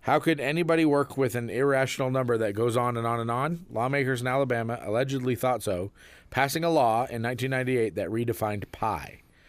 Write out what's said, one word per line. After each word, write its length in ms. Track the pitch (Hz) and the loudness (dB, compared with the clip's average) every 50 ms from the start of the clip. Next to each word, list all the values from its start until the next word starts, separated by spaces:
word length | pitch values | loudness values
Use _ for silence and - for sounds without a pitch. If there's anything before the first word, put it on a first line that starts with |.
How 180 | - - 135 151 | 2 2 2 2
could 200 | - 165 160 147 | 4 2 0 2
anybody 460 | 120 131 147 165 175 165 165 165 165 | 0 -2 0 0 2 2 4 4 4
work 320 | 156 143 143 143 - - 135 | 4 4 4 2 0 0 0
with 180 | 135 123 107 | 0 0 0
an 140 | 120 120 113 | -2 -4 -4
irrational 600 | 92 117 135 143 139 131 131 123 - - 139 131 | -2 0 2 2 2 2 2 0 0 -2 -2 0
number 260 | 127 131 131 120 120 113 | 0 0 2 2 2 2
that 160 | 110 104 101 | 2 0 0
goes 220 | 110 117 120 110 | 0 0 2 2
on 220 | 123 120 120 120 117 | 2 0 0 -2 -2
and 100 | 113 117 | -2 -2
on 120 | 117 117 | -2 -2
and 120 | 113 113 | -2 -2
on? 340 | 117 123 135 156 170 170 175 - | -2 -2 -2 -2 -4 -6 -8 -8
Lawmakers 520 | 120 110 117 131 139 143 139 127 135 120 | -4 -2 -2 0 0 0 0 0 -2 -2
in 60 | 123 127 | -2 -2
Alabama 520 | 127 135 139 127 123 117 117 113 117 120 | 0 0 0 0 0 -2 -2 -4 -6 -6
allegedly 540 | - 101 104 113 135 135 135 139 123 127 127 | -6 -4 -2 -2 0 0 -2 -2 0 -2 -2
thought 280 | 117 - 127 127 113 - | 0 0 0 0 0 -2
so, 280 | - 98 87 90 101 _ - - - - - - - | -4 -2 -2 -4 -6 _ -16 -20 -20 -20 -20 -20 -6
passing 340 | - 127 135 139 143 165 165 | 0 0 2 2 2 0 0
a 60 | 170 | 2
law 360 | 165 156 131 117 110 113 131 | 4 4 4 4 4 2 0
in 160 | - - 117 | -2 -4 -4
nineteen 300 | 113 120 127 120 123 135 | -2 -2 -2 -2 -4 -2
ninety-eight 440 | 135 131 127 127 131 123 113 110 82 | -2 -2 0 0 2 2 0 0 0
that 140 | 98 98 82 | -4 -4 -2
redefined 600 | 107 113 120 113 110 - 113 107 104 101 98 - | -2 -2 0 -2 -2 -2 -2 -2 -2 -4 -6 -10
pi. 500 | - - - 113 101 80 67 - - - _ _ _ _ _ | -8 -4 -2 -2 -2 -2 -6 -10 -14 -18 _ _ _ _ _